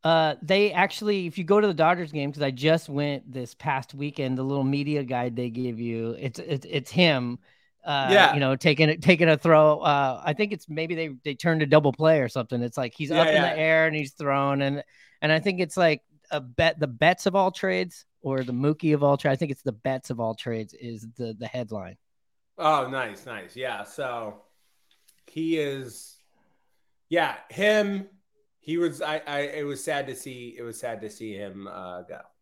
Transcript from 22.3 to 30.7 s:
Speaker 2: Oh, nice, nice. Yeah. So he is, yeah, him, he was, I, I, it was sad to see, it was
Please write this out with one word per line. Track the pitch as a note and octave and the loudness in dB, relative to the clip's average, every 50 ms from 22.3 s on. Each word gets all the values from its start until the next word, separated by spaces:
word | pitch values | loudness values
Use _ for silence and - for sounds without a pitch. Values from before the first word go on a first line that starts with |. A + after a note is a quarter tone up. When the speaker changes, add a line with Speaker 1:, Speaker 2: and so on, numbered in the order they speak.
| _ _ _ _ _ | _ _ _ _ _
Speaker 2:
Oh, | - E3+ D#3 D#3 D3 C3 B2+ | -2 0 2 2 2 0 -2
nice, | C3 C3+ B2+ A2 G2+ F#2+ - | -4 -6 -6 -6 -8 -14 -14
nice. | C3 A#2 G#2 F#2 F2 - | -14 -14 -14 -14 -14 -12
Yeah. | B2 B2+ B2+ A2+ G2+ G2+ | -8 -8 -6 -6 -8 -10
So | - - - C#3+ B2+ A#2+ A#2 A2+ G#2+ G#2 - _ _ _ _ _ _ _ _ _ _ _ _ _ _ _ _ _ | -12 -10 -8 -8 -6 -6 -8 -10 -12 -14 -16 _ _ _ _ _ _ _ _ _ _ _ _ _ _ _ _ _
he | - _ D#3 D#3+ D#3+ E3 | -14 _ -8 -4 -2 -2
is, | D#3+ D3 C#3+ C#3 C3+ C3 A#2+ G#2+ - - - - _ _ _ _ _ _ _ _ _ _ _ _ _ _ _ _ _ _ | -2 -2 -4 -6 -8 -10 -14 -16 -18 -20 -20 -20 _ _ _ _ _ _ _ _ _ _ _ _ _ _ _ _ _ _
yeah, | _ D#3+ E3+ D#3+ C#3 A2+ - - _ | _ 0 0 0 0 -2 -8 -16 _
him, | - - G3 G#3 G#3+ G#3+ G#3 G3+ G3+ F#3+ G3 - _ _ _ _ _ _ _ _ _ _ _ | -6 0 2 2 4 4 2 0 -2 -6 -8 -10 _ _ _ _ _ _ _ _ _ _ _
he | D3+ D#3+ | -6 -2
was, | E3+ F3 E3 C#3+ C3+ | 0 0 -2 -2 -4
I, | - D3+ D#3 D#3 - | -6 -6 -6 -6 -6
I, | D3 C#3+ C#3+ | -6 -6 -4
it | C#3+ C#3+ C#3+ D3+ D3 | -4 -6 -6 -8 -8
was | C#3+ C#3+ C#3 - | -8 -8 -8 -6
sad | E3+ D3+ C#3+ C#3 | -4 -4 -4 -4
to | C3 B2+ | -6 -10
see, | - - C#3 B2+ B2 A#2+ A#2+ - | -14 -14 -16 -14 -14 -16 -16 -14
it | B2 | -14
was | A#2+ A#2 | -14 -14